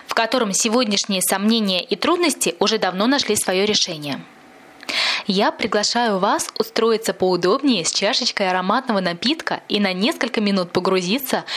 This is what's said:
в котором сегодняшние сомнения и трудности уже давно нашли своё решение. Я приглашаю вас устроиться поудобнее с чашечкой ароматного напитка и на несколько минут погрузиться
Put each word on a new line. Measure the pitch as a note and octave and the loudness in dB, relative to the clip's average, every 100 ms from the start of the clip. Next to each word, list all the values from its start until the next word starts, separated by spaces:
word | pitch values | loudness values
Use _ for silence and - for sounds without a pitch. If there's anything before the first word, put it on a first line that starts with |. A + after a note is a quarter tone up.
| - | -4
в | - | -2
котором | A3+ B3 G#3+ | 0 0 0
сегодняшние | F#3+ A3+ A3+ B3 G3+ - F#3+ | 0 2 2 2 0 -2 -2
сомнения | F#3 G3 G3+ A3+ G#3 F#3 | 0 0 2 2 2 0
и | - G3 | -2 -2
трудности | - F4 F4 - - - | 0 2 2 0 -2 0
уже | G3+ A3 | 0 2
давно | F#3 F3+ A3 | 0 0 2
нашли | C#4 - G#3 | 2 0 0
своё | - F#3 G#3 | 0 2 2
решение. | G3+ - D#3+ D3 C3+ E3+ - - - - - - - - - - | 0 -2 -4 -8 -8 -10 -20 -20 -20 -20 -16 -8 -4 -2 -2 -2
Я | F#3+ B3 | 0 2
приглашаю | E4 A3+ G#3 G#3 A#3 A#3+ G3 | 0 -2 0 0 0 0 2
вас | G3 D4+ - - | 2 0 -2 -4
устроиться | - - A3+ A3 A3 F#3 | -4 0 2 2 0 0
поудобнее | F#3 F3+ F3+ B3+ C#4 G#3+ D#3+ | 2 2 2 2 2 2 0
с | |
чашечкой | - G3 B3+ A#3+ - F#3+ | -2 0 0 -2 -2 0
ароматного | F#3 F#3 A3+ C4 G#3 | 0 0 0 0 0
напитка | F3+ F3 A3+ D#4+ - D3 - | 0 -2 -2 -2 -2 -6 -2
и | G#3 | 0
на | G3+ | 0
несколько | F#3 A3 E4 A#3 A#3 | 0 0 0 -2 -2
минут | G#3 G3 F3+ | 0 0 0
погрузиться | - F#3 F#3+ F3+ A#3+ C#4 G3 E3 | -2 0 0 0 -2 -2 -4 -4